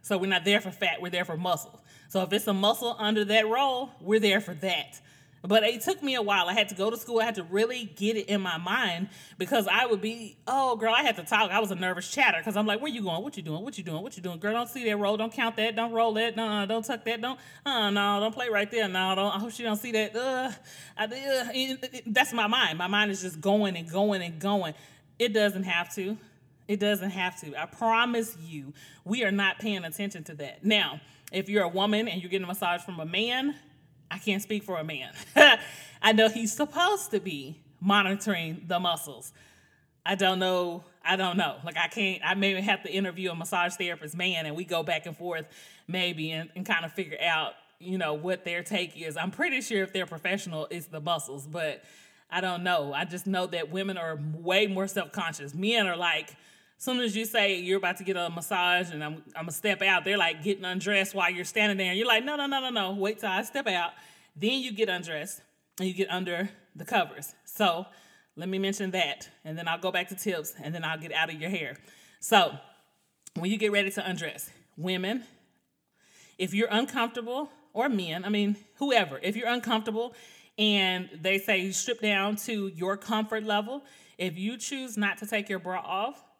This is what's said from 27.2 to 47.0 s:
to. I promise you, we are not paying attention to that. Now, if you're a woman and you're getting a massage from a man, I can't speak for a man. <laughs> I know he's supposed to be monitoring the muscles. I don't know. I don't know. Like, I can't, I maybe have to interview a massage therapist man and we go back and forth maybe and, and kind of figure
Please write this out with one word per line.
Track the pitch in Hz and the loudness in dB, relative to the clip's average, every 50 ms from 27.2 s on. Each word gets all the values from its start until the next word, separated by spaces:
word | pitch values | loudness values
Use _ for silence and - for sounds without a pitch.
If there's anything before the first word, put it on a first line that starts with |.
| 185 180 180 - | -2 -2 -2 -6
to. | - 151 139 143 | -12 -10 -6 -8
I | 160 | -8
promise | 170 - - 240 226 226 226 240 247 240 233 226 214 - 165 160 | -8 -6 0 2 4 4 4 4 4 2 0 -2 -2 -8 -14 -14
you, | 165 160 147 135 135 147 - - - - - _ | -10 -10 -10 -10 -12 -14 -18 -20 -20 -20 -16 _
we | 170 214 254 233 | -4 -2 0 2
are | 196 | 2
not | 196 202 196 190 190 - | 2 4 2 2 0 0
paying | 208 220 202 190 175 | -4 -4 -4 -4 -6
attention | 165 156 - 202 202 202 175 151 | -8 -6 -6 -6 -6 -6 -10 -14
to | - 160 | -14 -12
that. | 147 143 135 - - - | -12 -12 -12 -12 -2 2
Now, | 202 214 208 180 143 135 151 - - - - _ - - | 2 4 4 2 0 -4 -10 -14 -20 -20 -20 _ -6 -6
if | 185 190 196 | -4 -4 2
you're | 208 208 185 | 2 2 2
a | |
woman | 170 175 190 196 208 214 214 226 | 2 2 2 2 4 4 2 2
and | 233 165 185 | 0 -4 -6
you're | 170 180 | -4 -2
getting | 185 190 185 | -4 -4 -2
a | |
massage | 175 190 - 196 175 175 170 | -4 -6 -2 0 0 0 -2
from | - - 180 165 | -4 -10 -8 -8
a | 160 | -6
man, | 160 175 190 226 240 247 262 269 285 285 - - - - _ _ _ _ _ _ _ | -2 -2 0 0 0 0 0 -2 -2 -4 -6 -14 -20 -20 _ _ _ _ _ _ _
I | - 196 | -10 -4
can't | - 214 190 196 202 | -2 0 0 0 -2
speak | - 220 208 196 | -2 -4 -4 -4
for | - 180 | -4 -6
a | 165 156 | -4 -4
man. | 160 156 135 131 - - - - - - | -6 -8 -8 -10 -12 -12 -14 -16 0 10
<laughs> | 285 294 - 147 - - - - - - - - - | 12 12 12 12 8 4 -10 -14 -16 -18 -18 -10 4
I | - 214 226 | 6 6 8
know | 214 220 220 | 10 8 6
he's | 220 233 233 208 - | 6 2 -2 -2 0
supposed | - 294 294 - 320 349 381 415 392 - - | 0 -2 0 2 2 4 4 4 0 -2 -2
to | - 196 | -4 -2
be | - 190 160 143 135 135 156 - _ - _ _ | -2 -2 -6 -6 -8 -10 -14 -16 _ -20 _ _
monitoring | 175 196 202 208 196 185 196 202 - 214 196 170 165 160 160 - 185 | 2 4 6 6 6 4 0 -2 0 -2 0 0 -2 -4 -6 -8 -4
the | 165 185 175 | -2 -2 0
muscles. | 185 175 165 156 - 147 131 113 - - _ - - - _ _ _ _ _ _ _ _ _ _ _ | 2 0 0 -2 -4 -10 -12 -14 -16 -18 _ -20 -20 -20 _ _ _ _ _ _ _ _ _ _ _
I | 170 196 | -2 0
don't | 185 196 185 190 185 | 4 4 4 4 4
know. | 185 185 185 180 180 175 170 180 - - _ _ - | 2 2 2 2 0 -2 -4 -8 -14 -18 _ _ 0
I | 160 185 | 0 2
don't | 190 190 196 - | 2 2 0 2
know. | 196 175 147 123 - 131 | 2 0 0 -2 -6 -10
Like, | 170 156 | -6 -2
I | 160 170 | -2 -2
can't, | 165 - 226 202 190 190 - - | -2 0 0 0 0 0 -2 0
I | 160 190 | 0 0
maybe | 196 196 196 196 185 | 2 2 0 0 0
have | 196 214 202 - - | 0 0 0 0 -2
to | 170 | -4
interview | 156 190 196 185 165 180 190 180 | -2 -2 -2 -2 -4 -4 -4 -4
a | 170 | -4
massage | 165 165 - 196 180 175 175 175 | -4 -6 -2 0 2 2 0 0
therapist | - 180 175 170 156 160 151 160 | -2 -4 -4 -4 -6 -8 -10 -6
man | 170 180 185 180 165 160 | -2 -2 0 0 -2 -4
and | 151 147 | -4 -6
we | 165 185 | -6 -6
go | 160 175 165 160 | -2 -2 -2 0
back | 165 165 156 156 | 0 -2 -2 -2
and | 175 160 | -8 -12
forth | - 175 180 170 160 151 156 - - - - - - _ | -8 -6 -6 -6 -6 -6 -10 -16 -20 -20 -20 -20 -20 _
maybe | - 170 185 180 180 175 156 156 160 | -6 -2 -2 0 -2 -2 -4 -4 -4
and, | 160 156 165 156 - | -4 -6 -8 -8 -10
and | 185 185 | -10 -2
kind | - 196 170 165 | 0 0 0 0
of | 160 - | -4 -6
figure | - | -6